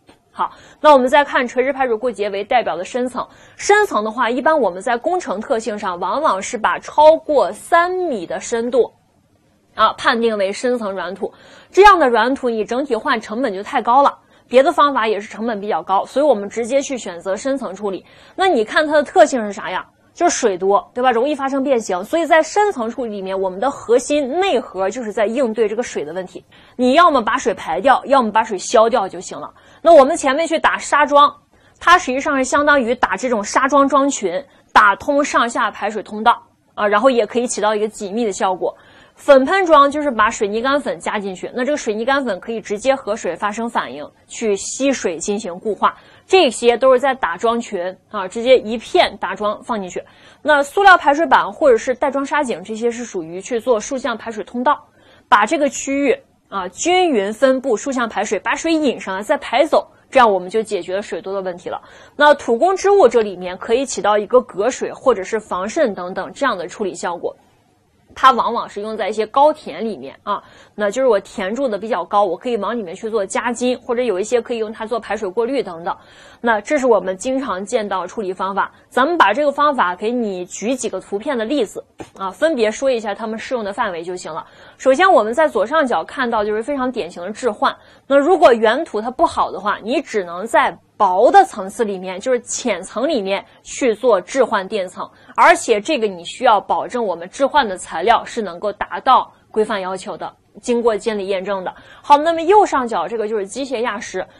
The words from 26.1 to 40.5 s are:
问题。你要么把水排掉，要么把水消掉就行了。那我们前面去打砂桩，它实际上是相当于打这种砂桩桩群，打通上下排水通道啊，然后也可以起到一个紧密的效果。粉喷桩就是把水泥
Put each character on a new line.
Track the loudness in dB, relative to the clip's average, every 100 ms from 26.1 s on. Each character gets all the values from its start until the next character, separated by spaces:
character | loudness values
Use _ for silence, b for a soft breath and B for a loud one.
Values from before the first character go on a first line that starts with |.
问 | -8 -10
题。 | -14 -20 b b b
你 | 2 6
要 | 6
么 | 4
把 | 0 -2
水 | -2
排 | -4 -4 -2
掉， | 2 2 2
要 | 2
么 | 2
把 | 0
水 | -2 -4
消 | 0 2 4
掉 | 2 -4
就 | -8
行 | -14 -14
了。 | -14 _ b b
那 | 8
我 | 8
们 | 8 4
前 | 0 0
面 | 0
去 | 2
打 | 0 0
砂 | 0 2 4
桩， | 6 4 2 _ b b b
它 | 4 4
实 | 4
际 | -4
上 | -2 -2
是 |
相 | 0 0 2
当 | 2
于 | 2 -2
打 | -2 -2
这 | -4
种 | -4
砂 | -2 -2 2
桩 | 2 2
桩 | 2 0
群， | -2 -4 -6 -10 b b
打 | 4 6 4
通 | 0 0
上 | 0 0 0
下 | -2 -4
排 | -4 -6
水 | -6
通 | -8 0
道 | 2 2 -2 _ _
啊， | -2 2
然 | 4
后 | 4
也 | 2 0
可 | 0
以 | -4
起 | 0
到 | 0
一 | 0
个 | -2
紧 | -6 -6
密 | -4 -4
的 |
效 | -2 -2
果。 | -2 -4 -6 b b b
粉 | b 4 6 6
喷 | 2 4
桩 | 6 6
就 | 2
是 | -2
把 | 0 0
水 | 0
泥 | -4